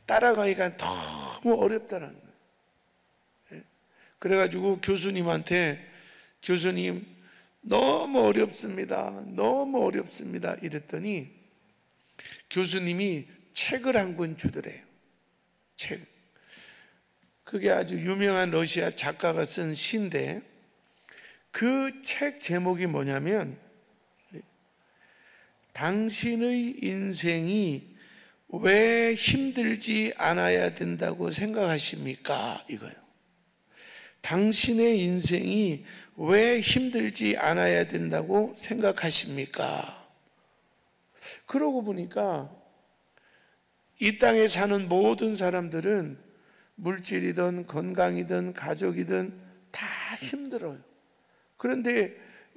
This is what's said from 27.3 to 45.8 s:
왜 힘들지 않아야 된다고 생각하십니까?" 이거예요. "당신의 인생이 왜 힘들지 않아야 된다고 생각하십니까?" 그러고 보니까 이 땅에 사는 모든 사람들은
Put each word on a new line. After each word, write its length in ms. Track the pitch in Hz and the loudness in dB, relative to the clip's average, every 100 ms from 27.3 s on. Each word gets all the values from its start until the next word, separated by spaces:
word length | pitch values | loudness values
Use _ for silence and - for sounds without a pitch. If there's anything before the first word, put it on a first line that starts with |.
| 165 165 214 180 139 - - - - - _ - | 0 0 2 0 -2 -8 -20 -20 -20 -20 _ -12
왜 640 | - 190 208 226 233 233 | 0 4 6 6 4 2
힘들지 1000 | 226 - 269 269 254 226 214 220 214 220 - | 2 2 2 0 0 0 -2 0 0 0 0
않아야 580 | 160 175 180 180 175 | 0 2 4 4 2
된다고 560 | 165 175 170 - 175 175 | -2 -4 -2 -2 -2 -2
생각하십니까?" 1300 | 160 208 220 185 156 - 156 135 - - 143 117 - - | -2 -2 0 2 2 -2 -4 -8 -8 -4 -4 -4 -8 -10
이거예요. 260 | 117 - - _ _ _ _ _ _ _ - - - - _ | -12 -12 -18 _ _ _ _ _ _ _ -20 -20 -20 -20 _
"당신의 800 | - 175 214 208 - 226 233 214 | -2 2 4 4 4 4 6 4
인생이 840 | 180 180 165 175 185 208 196 143 - - - - | 2 2 2 0 2 2 2 0 -8 -20 -20 -6
왜 440 | 165 202 233 240 | 4 6 6 4
힘들지 760 | - 254 254 240 214 214 214 - | 2 0 0 0 -2 0 0 2
않아야 500 | 156 175 180 175 175 | 2 4 4 4 2
된다고 640 | 175 165 160 160 196 220 - | -2 -2 -2 2 2 2 -4
생각하십니까?" 1500 | - 226 202 190 170 156 147 139 135 - 131 - - - - _ _ _ _ _ _ _ _ _ _ _ - - - | -6 0 0 2 0 0 0 -6 -8 -4 -4 -4 -8 -14 -20 _ _ _ _ _ _ _ _ _ _ _ -12 -12 -4
그러고 360 | 269 302 262 | 0 0 0
보니까 680 | 208 185 175 202 202 151 139 - _ _ _ _ _ _ _ _ _ _ _ _ _ _ | -2 -6 -4 -2 0 -2 -6 -14 _ _ _ _ _ _ _ _ _ _ _ _ _ _
이 200 | 208 208 | 0 4
땅에 280 | 240 226 214 | 6 6 6
사는 420 | 175 202 202 180 | 4 2 2 2
모든 480 | 180 208 220 220 202 | 4 4 4 0 0
사람들은 840 | 180 180 175 160 | 0 0 -2 -2